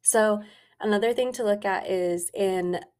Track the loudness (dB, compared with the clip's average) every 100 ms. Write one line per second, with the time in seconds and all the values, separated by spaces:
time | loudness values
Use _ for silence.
0 | 2 4 4 2 -4 -20 _ _ 0 2
1 | 2 0 -2 -2 0 0 0 -4 -2 -2
2 | 0 -2 -4 -2 0 0 -2 -4 -6 _